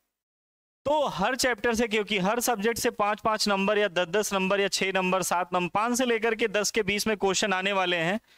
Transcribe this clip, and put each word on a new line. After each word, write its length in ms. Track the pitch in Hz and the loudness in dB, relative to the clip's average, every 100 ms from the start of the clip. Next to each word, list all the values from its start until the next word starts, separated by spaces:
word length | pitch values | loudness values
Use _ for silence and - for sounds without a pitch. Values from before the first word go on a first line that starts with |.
| _ _ _ _ _ _ _ _ | _ _ _ _ _ _ _ _
तो 220 | 277 302 247 | 0 0 0
हर 300 | 151 208 262 | 0 -2 0
चैप्टर 380 | 254 233 247 | 0 0 0
से, 140 | 226 240 | 0 0
क्योंकि 300 | 220 202 208 | -2 -2 0
हर 220 | 185 240 | 0 0
सब्जेक्ट 380 | 240 226 214 226 | 0 0 0 0
से 120 | 240 | -2
पाँच 300 | 202 208 214 | 0 0 0
पाँच 280 | 226 214 208 | -2 0 0
नंबर 300 | 196 196 208 | 0 2 2
या 100 | 208 | 2
दस 180 | 175 175 | 0 0
दस 260 | 202 196 | 0 0
नंबर 280 | 196 190 196 | 0 0 0
या 80 | 196 | 0
छह 240 | - 190 | 0 0
नंबर, 300 | 190 185 185 | 0 0 0
सात 320 | 175 175 180 | 0 -2 0
नंबर, 140 | - 175 | -2 -2
पाँच 300 | 202 226 240 | 0 0 0
से 60 | |
लेकर 300 | 247 226 226 | 0 0 0
के 140 | 220 226 | 0 0
दस 220 | 196 196 | 0 -2
के 120 | 226 | -2
बीस 240 | 196 202 220 | 0 0 0
में 100 | 208 | 0
क्वेश्चन 360 | 196 180 214 | 0 0 0
आने 200 | 185 196 | 0 0
वाले 240 | 196 180 175 | 0 0 0
हैं, 240 | 165 214 - | 0 -2 -6